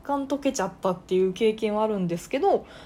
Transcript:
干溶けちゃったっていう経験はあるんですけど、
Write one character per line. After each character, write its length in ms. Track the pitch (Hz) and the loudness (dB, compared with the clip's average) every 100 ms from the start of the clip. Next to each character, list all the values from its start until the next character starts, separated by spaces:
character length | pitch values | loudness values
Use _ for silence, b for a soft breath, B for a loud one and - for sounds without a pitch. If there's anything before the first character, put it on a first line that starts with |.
干 240 | - 285 277 | -4 -4 -2
溶 100 | 277 | -2
け 140 | 277 | -2
ち 100 | 269 | -2
ゃ 60 | - | -4
っ 40 | - | -2
た 120 | 196 | -2
っ 80 | 180 | -2
て 160 | - 185 | 0 2
い 120 | 190 | 2
う 60 | |
経 200 | 180 220 | 2 0
験 220 | 220 214 208 | 0 -2 0
は 80 | |
あ 40 | 220 | 0
る 100 | 208 | 0
ん 100 | 175 | -2
で 80 | 170 | -4
す 140 | - | -4
け 100 | 277 | 0
ど、 260 | 392 262 B B | 2 2 B B